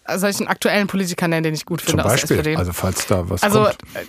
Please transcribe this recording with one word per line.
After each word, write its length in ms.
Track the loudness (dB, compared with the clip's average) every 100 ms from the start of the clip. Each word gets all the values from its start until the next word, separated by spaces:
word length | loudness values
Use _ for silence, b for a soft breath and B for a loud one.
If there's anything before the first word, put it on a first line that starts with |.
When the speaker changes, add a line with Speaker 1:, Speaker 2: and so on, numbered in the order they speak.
| -6 -2
Speaker 1:
Soll 140 | 0
ich 80 | -2
einen 100 | -2
aktuellen 380 | 0 2 2 2
Politiker 420 | 0 -2 -2 0
nennen, 140 | 0
den 100 | 0
ich 140 | -2 -4
gut 160 | -4
finde 200 | 0 0
Speaker 2:
Zum 80 | 2
Speaker 1:
aus 120 | 2
der 0 |
Speaker 2:
Beispiel, 160 | 2 2
Speaker 1:
S 40 |
P 80 | 2
D? 40 | 0
Speaker 2:
also 160 | -2
falls 340 | -2 -2 -2 0
da 220 | 0 0
was 140 | 0
Speaker 1:
Also, 220 | 2 4
Speaker 2:
kommt. 120 | 2 0 -8
Speaker 1:
äh, 140 | -12